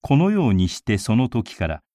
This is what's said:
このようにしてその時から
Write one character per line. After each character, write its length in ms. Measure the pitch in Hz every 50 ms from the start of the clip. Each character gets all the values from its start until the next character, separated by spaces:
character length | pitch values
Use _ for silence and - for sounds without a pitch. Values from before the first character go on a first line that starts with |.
| -
こ 120 | - 139 143
の 120 | 175 196
よ 180 | 214 202 160 117
う 40 |
に 160 | 98 92 92 87
し 140 | - -
て 160 | _ - 107 98
そ 180 | - - 110
の 140 | 117 131 123
時 240 | - 117 107 - -
か 120 | - 90
ら 160 | 80 78 - _ _